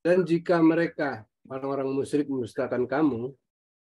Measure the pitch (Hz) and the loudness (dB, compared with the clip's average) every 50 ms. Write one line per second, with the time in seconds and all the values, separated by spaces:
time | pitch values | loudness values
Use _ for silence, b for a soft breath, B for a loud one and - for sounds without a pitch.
0 | _ 165 180 185 180 160 170 165 165 - 180 170 160 160 165 165 170 170 - - | _ 4 4 4 4 2 0 -2 2 2 2 4 6 4 4 4 0 -2 -2 -4
1 | 156 139 127 110 110 _ _ _ _ - 135 135 135 139 139 139 135 135 135 139 | -4 -4 -4 -8 -14 _ _ _ _ -12 -10 -8 -6 -4 -4 -4 -4 -2 -2 -2
2 | 131 - - 147 147 143 139 131 120 113 - - 127 120 131 120 123 120 131 143 | -2 0 0 0 0 0 -2 -4 -4 -6 -4 -6 -4 -2 -2 -2 -2 -2 0 0
3 | 160 147 123 113 120 135 143 _ _ _ _ _ _ _ _ _ _ | 0 0 0 -2 -6 -8 -12 _ _ _ _ _ _ _ _ _ _